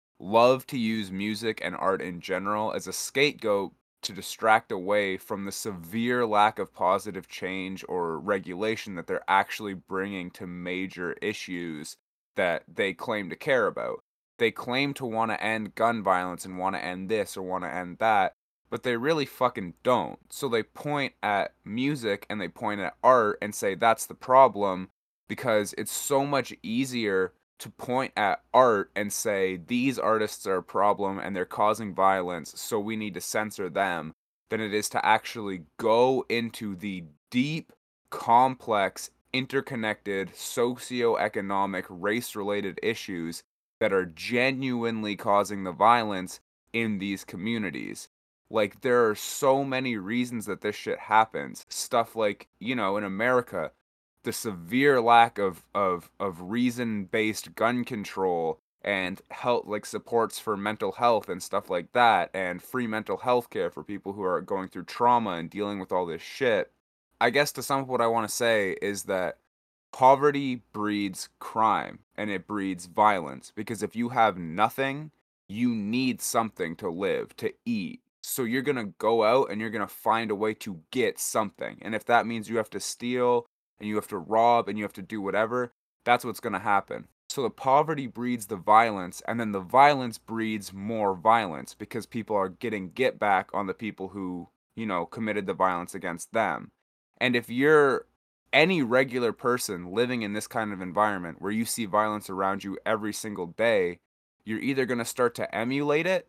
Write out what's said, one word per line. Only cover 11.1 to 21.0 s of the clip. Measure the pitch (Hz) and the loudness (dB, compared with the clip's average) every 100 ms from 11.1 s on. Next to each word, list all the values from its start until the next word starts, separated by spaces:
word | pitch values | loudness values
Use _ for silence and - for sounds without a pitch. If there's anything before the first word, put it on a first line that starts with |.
| - | -4
issues | 104 107 - 90 87 78 76 - _ _ _ | -6 -6 -8 -6 -6 -8 -12 -16 _ _ _
that | - 92 82 - | -2 0 0 -4
they | 82 101 | -4 -2
claim | 92 - 107 92 | -2 -6 -6 -6
to | 82 | -8
care | - 131 98 | 0 2 2
about. | 78 58 60 _ _ _ - | 0 -6 -8 _ _ _ 0
They | 117 | 0
claim | - - 123 143 | 0 -4 -2 -2
to | 135 127 | -2 -4
wanna | 110 113 | 0 0
end | 104 104 110 104 - | 0 -2 -2 -4 0
gun | 113 117 | 2 2
violence | 98 90 90 87 | 2 2 2 -6
and | 95 92 | -10 -4
wanna | 92 95 | -2 -2
end | 87 90 95 | -4 -6 -2
this | 110 98 - | -2 -2 -6
or | |
wanna | 92 92 87 | -6 -4 -4
end | 76 90 85 | -6 -8 -2
that, | 110 107 92 - _ _ - | 2 4 2 -2 _ _ -10
but | 117 | -6
they | 127 117 | -2 0
really | 131 160 135 | 0 0 -2
fucking | - 123 - 92 - | 0 0 0 -10 -4
don't. | 120 123 73 50 _ | 2 2 0 -8 _
So | - 139 | -8 -2
they | 113 | -2
point | 107 - 147 147 | -2 -8 -4 -2